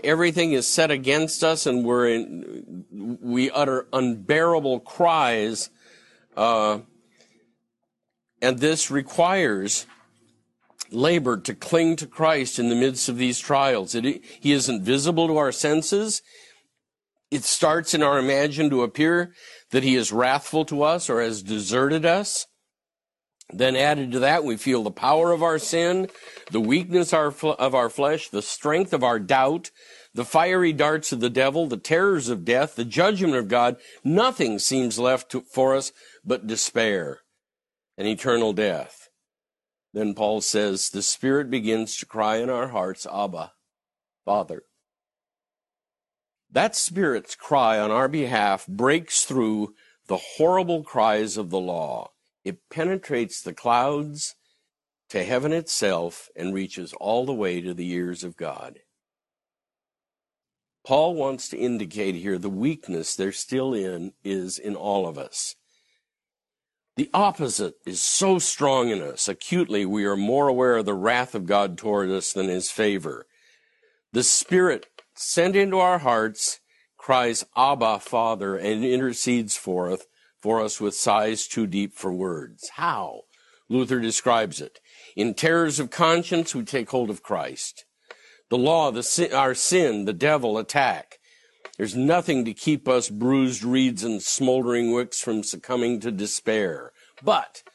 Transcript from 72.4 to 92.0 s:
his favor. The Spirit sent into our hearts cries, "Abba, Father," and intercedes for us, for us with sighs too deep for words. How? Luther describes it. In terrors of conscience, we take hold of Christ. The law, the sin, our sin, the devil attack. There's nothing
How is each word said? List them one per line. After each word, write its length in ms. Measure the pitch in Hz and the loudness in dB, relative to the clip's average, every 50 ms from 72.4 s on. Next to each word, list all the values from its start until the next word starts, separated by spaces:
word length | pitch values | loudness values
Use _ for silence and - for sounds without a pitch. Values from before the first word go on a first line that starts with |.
| 95 92 | -2 -2
his 220 | 90 92 90 - | -2 -4 -4 -4
favor. 560 | - - 110 104 101 92 78 78 65 57 - _ _ _ _ _ _ _ _ _ _ _ _ _ _ _ _ _ | -2 0 0 0 0 0 -4 -8 -10 -12 -16 _ _ _ _ _ _ _ _ _ _ _ _ _ _ _ _ _
The 120 | - 123 123 | -2 0 2
Spirit 640 | - - - - - 175 185 185 175 131 - - - _ - - _ _ | 2 2 0 0 2 2 4 4 4 2 -2 -6 -12 _ -20 -20 _ _
sent 400 | - - - - 170 175 185 190 | -10 -8 -2 0 2 2 4 4
into 240 | 196 196 196 190 190 | 2 2 2 2 4
our 220 | 180 180 180 175 | 4 4 4 2
hearts 580 | 139 123 117 110 110 110 107 - - - - - _ _ _ _ _ _ _ | 2 2 2 4 2 0 -2 -4 -6 -6 -6 -8 _ _ _ _ _ _ _
cries, 480 | - - - 131 127 123 117 113 - - - - | -6 0 2 4 4 4 2 0 -2 -6 -4 0
"Abba, 440 | 117 131 139 143 123 113 110 104 98 | 2 4 4 4 2 2 2 0 0
Father," 560 | - - 127 113 117 113 113 92 101 98 95 | -2 -2 0 0 0 0 0 -2 -2 -4 -4
and 280 | 85 95 104 110 107 123 | -2 -2 -2 -2 0 0
intercedes 720 | 127 123 127 135 127 113 - - 127 123 120 110 101 - | 0 0 0 0 -2 -4 -2 -2 0 0 0 0 -2 -6
for 340 | - - 95 90 90 90 90 | -6 -4 -4 -2 -2 -2 -2
us, 100 | 92 - - _ _ _ _ _ _ _ | -4 -6 -8 _ _ _ _ _ _ _
for 200 | - 104 113 113 | -2 -2 0 0
us 200 | 110 107 - - | 0 -2 -4 -4
with 140 | 107 101 - | -4 -4 -4
sighs 520 | - - 113 101 110 107 110 110 107 - | 0 2 2 2 4 2 0 -2 -4 -6
too 200 | - - 117 110 | -6 -4 -2 -2
deep 280 | 95 87 101 101 101 - | 0 0 -2 -2 -4 -6
for 180 | - - 95 | -6 -6 -4
words. 580 | 90 90 95 92 85 76 - 113 - - - - | -4 -4 -4 -4 -4 -6 -8 -12 -16 -18 -18 -16
How? 520 | - 139 165 175 139 104 90 71 53 55 - _ _ _ _ _ _ _ _ - | -8 -4 -2 -2 -2 -2 -6 -8 -10 -14 -18 _ _ _ _ _ _ _ _ -2
Luther 320 | 117 131 127 113 131 123 | -2 0 0 0 0 -2
describes 600 | 113 113 110 - - 127 117 113 110 90 73 - | -2 -2 -2 0 2 2 2 2 2 0 -4 -10
it. 200 | 69 - - _ _ _ - - - - - | -14 -14 -16 _ _ _ -20 -20 -20 -8 -4
In 200 | - 110 117 101 | -2 -2 0 0
terrors 440 | - 160 160 165 170 165 151 131 147 | 0 0 2 2 2 2 0 0 -2
of 120 | 135 120 | -6 -6
conscience, 640 | - - 170 160 170 170 170 - 185 165 160 - - | 0 2 4 4 4 2 2 0 0 0 0 -2 -4
we 100 | 127 110 | -6 -6
take 260 | - 139 127 110 - | -4 -4 -4 -4 -2
hold 200 | 131 127 120 104 | -2 -2 -2 -2
of 120 | 101 - | -4 -8
Christ. 640 | - - 101 82 71 64 64 - - - - - - _ _ _ _ - - _ _ - _ _ _ - | -6 -6 -4 -4 -4 -6 -8 -10 -12 -12 -14 -16 -20 _ _ _ _ -20 -20 _ _ -20 _ _ _ -2
The 80 | 117 127 | 0 2
law, 320 | 127 151 165 165 151 139 | 2 4 2 2 2 0
the 120 | 107 120 | -2 -4
sin, 300 | 120 - - 170 175 - | -4 -2 0 0 0 0
our 220 | - 135 135 131 127 | 2 2 2 2 0
sin, 500 | - - - 175 185 165 127 107 104 98 | 0 0 2 2 4 4 2 2 0 -2
the 80 | 104 | -4
devil 460 | 101 85 143 151 156 143 123 113 107 110 | -2 0 2 2 2 2 2 0 -2 -2
attack. 640 | 104 - - 143 135 117 90 73 - _ - - _ _ _ _ _ _ _ _ - - - - | -4 -2 2 2 2 2 0 -2 -6 _ -20 -20 _ _ _ _ _ _ _ _ -20 -16 -8 -6
There's 160 | 104 104 104 | -6 -4 -2
nothing 500 | 123 | 0